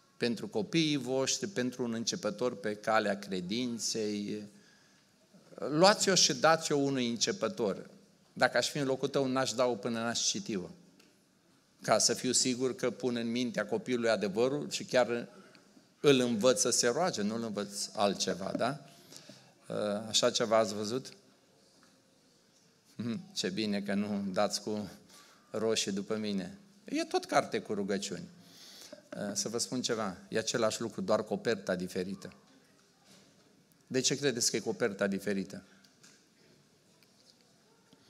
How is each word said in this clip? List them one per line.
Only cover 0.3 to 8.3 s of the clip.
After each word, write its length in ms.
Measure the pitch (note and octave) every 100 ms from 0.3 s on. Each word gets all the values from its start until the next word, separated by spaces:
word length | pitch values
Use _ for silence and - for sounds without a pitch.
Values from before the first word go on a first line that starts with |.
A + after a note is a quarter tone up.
| A2+ G#2
copiii 480 | A2 F#2+ E3 D#3 D3
voștri, 500 | A#2+ C3 C3 - A#2
pentru 360 | G2+ B2 B2+
un 100 | B2
începător 640 | A2+ A2 G#2 G#2+ G2+ B2 A2
pe 180 | G#2+
calea 440 | G#2 - A2 G#2+ G2+
credinței. 1300 | G2+ F#2+ F2+ A2+ B2+ A#2 - A2+ G#2+ G#2 G#2 G#2+ G#2 - - - _ _ _ _ _ - -
Luați-o 600 | - A2+ D3+ F#3 G#3 -
și 200 | F3+ -
dați-o 420 | C3+ D3+ D#3+ - D3
unui 320 | C#3 C3+ A#2+
începător. 840 | A#2 - G2+ A2 G2+ G#2+ F2+ - - - _ _